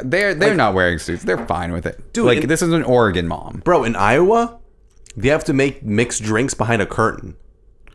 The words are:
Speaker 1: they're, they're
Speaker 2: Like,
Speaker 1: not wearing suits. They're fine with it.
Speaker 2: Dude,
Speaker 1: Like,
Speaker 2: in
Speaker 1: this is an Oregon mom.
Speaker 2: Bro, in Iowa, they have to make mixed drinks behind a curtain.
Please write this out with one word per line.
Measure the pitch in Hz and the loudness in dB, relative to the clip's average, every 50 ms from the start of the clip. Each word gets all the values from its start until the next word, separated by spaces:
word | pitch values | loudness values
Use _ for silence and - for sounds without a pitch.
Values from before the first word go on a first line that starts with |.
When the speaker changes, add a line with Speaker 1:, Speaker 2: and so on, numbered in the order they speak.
| - | -4
Speaker 1:
they're, | 131 151 190 208 202 170 | -2 -2 0 0 0 0
they're | 151 190 220 | 0 0 2
Speaker 2:
Like, | 208 | 2
Speaker 1:
not | 156 120 104 95 | 2 2 2 2
wearing | 95 90 87 85 78 | 2 2 2 0 -2
suits. | - - 87 85 - | -4 -6 -8 -6 -4
They're | - - - - | -4 -4 -2 -2
fine | - 82 87 87 85 | -4 -4 -4 -4 -6
with | 87 85 - | -6 -6 -6
it. | - - - - - - | -8 -10 -10 -14 -8 -2
Speaker 2:
Dude, | 233 226 | 2 4
Speaker 1:
Like, | 123 123 - - | 4 4 2 2
Speaker 2:
in | |
Speaker 1:
this | 131 160 - | 0 0 0
is | 180 165 | 0 0
an | 165 160 - | 0 0 2
Oregon | - 123 123 113 101 85 90 85 | 2 4 4 4 4 2 0 -2
mom. | 82 78 76 80 - - 90 - | -4 -6 -8 -10 -12 -10 -4 0
Speaker 2:
Bro, | - 175 151 120 | 2 2 2 2
in | 113 113 | 0 0
Iowa, | 90 98 107 123 151 180 190 226 233 233 233 - - - - _ _ _ _ _ - - - - | 2 2 4 4 4 4 4 4 2 0 -2 -6 -14 -20 -20 _ _ _ _ _ -20 -20 -16 -8
they | 107 101 135 | -2 0 2
have | 151 156 - | 2 2 0
to | 170 143 | 0 0
make | 135 135 143 139 - - | 2 2 0 -2 -4 -4
mixed | 107 104 107 123 123 - - | -2 0 0 0 0 -2 -6
drinks | 107 107 107 110 135 139 - | -2 0 0 0 0 -2 -2
behind | - 117 117 117 107 92 | -2 -2 0 0 0 0
a | |
curtain. | - - - 110 107 - - - 92 - - - - - _ _ - - _ - - | -2 0 0 0 0 -2 -6 -12 -14 -16 -18 -20 -20 -20 _ _ -20 -20 _ -20 -20